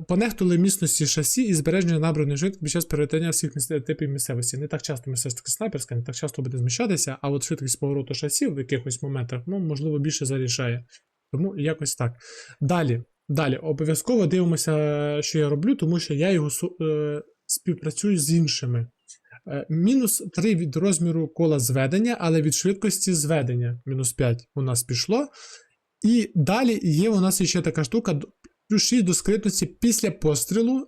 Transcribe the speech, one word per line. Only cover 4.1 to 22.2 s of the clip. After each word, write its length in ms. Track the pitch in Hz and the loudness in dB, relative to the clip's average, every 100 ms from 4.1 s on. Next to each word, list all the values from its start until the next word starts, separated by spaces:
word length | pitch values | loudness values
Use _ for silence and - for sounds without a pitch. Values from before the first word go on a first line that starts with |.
місцевості. 460 | 139 - 123 120 135 | -2 -4 -4 -4 -4
Не 120 | 147 | -4
так 140 | 151 | -6
часто 280 | - 135 135 | -6 -8 -6
ми 40 | |
все 160 | 127 139 | -4 -4
ж 60 | 120 | -6
таки 160 | - | -6
снайперська, 440 | - 220 147 - 120 | -4 -4 -6 -6 -6
не 60 | |
так 120 | 120 | -6
часто 280 | 127 151 - | -6 -6 -6
буде 160 | 131 127 | -6 -2
зміщатися, 580 | 123 117 233 170 - 135 | -2 0 0 0 -2 -4
а 80 | 143 | -4
от 120 | 143 | -2
швидкість 380 | - 160 135 - | -2 -4 -4 -4
повороту 340 | 139 139 131 | -2 -2 -4
шасі 320 | 131 147 - 277 | -4 -4 0 -2
в 120 | 143 | -2
якихось 440 | 127 135 127 123 | -2 -4 -4 -6
моментах, 400 | 143 135 120 123 127 | -6 -4 -4 -6 -6
ну, 120 | 196 | -4
можливо, 400 | 170 139 156 147 | -2 -2 -2 0
більше 280 | 143 147 135 | 0 -2 -2
зарішає. 580 | 135 127 120 127 120 120 - _ _ _ | -2 -2 -2 -2 -4 -8 -20 _ _ _
Тому 240 | 135 190 196 | -4 -4 -2
якось 380 | 147 160 143 | -4 -2 -4
так. 180 | - 120 120 - - - - | -2 -4 -4 -16 -20 -16 -4
Далі, 420 | 139 175 151 120 120 _ - | 0 2 2 -2 -4 _ -4
далі. 280 | 143 147 131 | -2 0 0
Обов'язково 720 | 156 147 156 156 - 247 175 | -2 -2 0 -2 2 2 4
дивимося, 960 | 185 175 160 - 156 151 147 147 147 | 4 2 2 0 0 2 0 -2 -2
що 160 | 147 160 | -2 0
я 100 | 147 | 2
роблю, 260 | 147 190 | 2 2
тому 240 | 277 160 170 | 2 2 0
що 160 | - | 0
я 180 | 143 175 | 0 2
його 160 | 185 147 | 2 0
су-, 360 | - 175 - | -2 -6 -2
е, 380 | 160 151 151 147 - _ - | -2 0 -2 -4 -10 _ -6
співпрацюю 720 | - - 160 156 - 208 190 | -6 -2 -2 -4 -2 0 2
з 140 | 143 | 2
іншими. 560 | 170 156 - 127 120 117 _ - - _ - - | 2 2 0 -2 -2 -2 _ -20 -20 _ -20 -10
Е, 180 | 139 - | -8 -4
мінус 540 | 160 185 269 240 - 185 | 2 4 4 2 -2 -4
три 200 | - 214 | -2 2
від 220 | 185 165 156 | 2 0 0
розміру 520 | 196 185 170 165 156 | 0 2 0 0 -2
кола 300 | - 165 147 | 0 2 2
зведення, 580 | 117 131 135 180 226 240 | 2 0 2 2 0 0